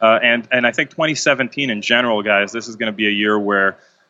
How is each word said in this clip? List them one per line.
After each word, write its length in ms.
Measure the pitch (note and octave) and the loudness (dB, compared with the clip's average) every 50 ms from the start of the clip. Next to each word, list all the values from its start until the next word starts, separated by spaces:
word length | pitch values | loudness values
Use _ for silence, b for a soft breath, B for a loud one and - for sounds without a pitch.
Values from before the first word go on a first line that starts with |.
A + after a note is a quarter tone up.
Uh, 180 | A2+ A2 A2+ - B2 | 2 4 4 4 4
and, 240 | A#2 A#2+ A#2+ A2+ - C3 | 2 2 0 0 -2 -2
and 140 | B2 A#2+ | 0 0
I 60 | A#2+ - | 0 -2
think 180 | - C#3+ - | -2 -6 -6
twenty 240 | - - D#3+ D#3 D3 | -4 -2 -2 -2 -2
seventeen 560 | - - D3+ C#3 B2 B2+ A2+ - C#3+ C#3 B2+ | 0 0 0 0 0 -2 -6 -4 -6 -4 -4
in 100 | G#2+ G#2 | -4 -6
general, 420 | G2+ - A#2 A#2+ B2 A#2+ A2 G#2 G2+ | -2 0 2 2 2 2 0 0 0
guys, 300 | G#2+ G2+ G2+ G2+ G2 A2 | 2 2 2 2 0 -4
this 160 | A#2 A2 A#2 | -10 -10 -10
is 80 | A2 | -8
gonna 160 | G#2 A#2+ A2 G#2 | -6 -6 -6 -4
be 140 | G#2+ G#2+ | -2 -2
a 60 | G#2 G#2 | -2 0
year 260 | G2+ G#2 G#2 G#2+ G#2+ | 0 0 0 0 0
where 400 | G2+ G2+ G2+ G2 G2 G2 - b b b b b b b | 0 0 0 2 2 0 -2 b b b b b b b